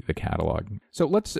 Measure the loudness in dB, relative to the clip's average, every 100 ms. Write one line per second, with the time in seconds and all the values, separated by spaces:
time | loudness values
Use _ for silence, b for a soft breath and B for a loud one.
0 | -4 -4 -2 0 0 0 -4 -10 -6 0
1 | 2 2 2